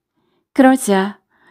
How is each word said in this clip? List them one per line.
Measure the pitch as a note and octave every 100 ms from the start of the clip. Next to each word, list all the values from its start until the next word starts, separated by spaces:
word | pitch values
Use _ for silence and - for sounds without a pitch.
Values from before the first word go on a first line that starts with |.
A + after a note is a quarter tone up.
| _ _ _ _ _
그러자 | - C4 C4 - G3 G3 - _ _ _